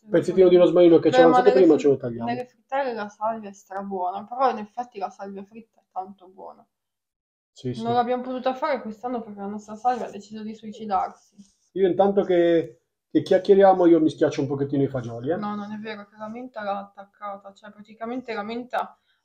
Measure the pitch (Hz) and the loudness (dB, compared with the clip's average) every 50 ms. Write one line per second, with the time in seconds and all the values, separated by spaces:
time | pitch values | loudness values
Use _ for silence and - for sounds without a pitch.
0 | _ 214 202 165 - 185 170 190 185 180 180 180 175 160 165 180 180 170 165 151 | _ -2 -2 0 0 2 2 4 6 6 6 6 6 6 6 6 8 8 8 6
1 | - 160 160 170 - 247 247 247 - 208 196 190 185 165 151 127 147 143 135 131 | 6 4 6 6 6 6 6 4 4 4 4 6 6 6 4 4 2 2 0 0
2 | - 123 113 117 233 240 240 247 247 - _ _ _ _ 269 277 285 254 233 214 | -2 -8 -8 -6 -6 -6 -6 -6 -8 -12 _ _ _ _ -6 -6 -4 -6 -6 -8
3 | 208 208 - _ 214 220 226 220 208 202 196 _ _ _ 190 196 196 196 196 185 | -10 -12 -10 _ -8 -8 -8 -8 -12 -16 -18 _ _ _ -12 -12 -10 -8 -8 -6
4 | 180 180 190 202 208 208 240 254 269 247 226 214 214 - _ 240 247 - - 202 | -6 -6 -8 -10 -12 -12 -4 -2 0 0 0 -4 -10 -12 _ -14 -14 -14 -12 -12
5 | 185 190 - - 196 196 196 190 196 - 226 226 220 _ _ _ _ _ _ 185 | -12 -12 -12 -14 -16 -14 -14 -16 -18 -18 -20 -20 -20 _ _ _ _ _ _ -14
6 | 190 202 196 _ 180 185 190 190 175 160 - _ _ _ _ _ _ _ _ _ | -14 -14 -16 _ -20 -20 _ -20 -20 -20 -20 _ _ _ _ _ _ _ _ _
7 | _ _ _ _ _ _ _ _ _ _ _ - - 127 120 - 226 233 240 247 | _ _ _ _ _ _ _ _ _ _ _ -12 -10 -10 -8 -8 -6 -2 -2 -2
8 | 233 240 247 254 247 262 254 254 254 262 254 262 294 302 269 220 214 220 214 - | -2 -2 -4 -6 -6 -8 -10 -6 -4 -6 -4 -4 -4 -6 -6 -6 -8 -12 -14 -12
9 | - 247 254 226 220 208 208 202 196 202 214 208 208 214 214 214 - 247 254 226 | -10 -8 -8 -8 -10 -12 -14 -12 -12 -12 -12 -12 -14 -16 -14 -6 -4 -4 -2 -4
10 | 196 - - 208 - - 214 220 214 220 214 - 226 214 208 - 220 208 196 180 | -6 -10 -12 -16 -18 -16 -16 -14 -14 -14 -14 -14 -16 -18 -16 -14 -6 -4 -4 -4
11 | 180 196 - _ _ _ _ _ _ _ _ _ _ _ - 180 196 180 170 185 | -4 -6 -10 _ _ _ _ _ _ _ _ _ _ _ -4 0 0 2 2 2
12 | 190 202 196 202 180 185 180 175 170 170 170 165 160 165 - _ _ _ _ _ | 2 2 2 0 0 2 2 2 4 4 2 2 0 -4 -10 _ _ _ _ _
13 | _ _ - 156 151 - - - - 196 196 190 196 190 185 185 175 170 170 160 | _ _ -2 -2 0 2 0 2 4 4 6 8 8 8 6 6 6 6 6 6
14 | 156 147 - - 160 143 - 156 139 131 147 139 139 - 143 139 139 131 - 127 | 4 2 2 0 0 0 0 -2 -4 -4 -4 -4 -4 -2 0 -2 -2 -2 -2 -6
15 | 113 117 117 120 123 143 175 208 208 208 208 208 202 208 214 214 214 226 214 202 | -8 -8 -10 -8 -6 -6 -6 -6 -6 -8 -10 -10 -10 -12 -12 -12 -12 -12 -12 -14
16 | 202 - 214 214 214 220 226 247 254 254 - 220 208 196 202 202 196 202 _ 202 | -16 -20 _ -16 -16 -14 -14 -14 -16 -16 -14 -10 -8 -6 -6 -6 -8 -14 _ -20
17 | 196 196 _ _ 208 202 196 196 202 196 196 _ 220 208 208 214 208 226 214 - | -20 -20 _ _ -14 -14 -14 -14 -16 -20 -20 _ -20 -20 -20 -20 -20 -20 -16 -12
18 | 226 226 247 262 240 240 220 208 202 214 233 240 247 - - 190 - - - _ | -10 -10 -10 -10 -10 -8 -8 -8 -8 -8 -10 -10 -10 -6 -6 -6 -6 -8 -12 _
19 | _ _ _ _ | _ _ _ _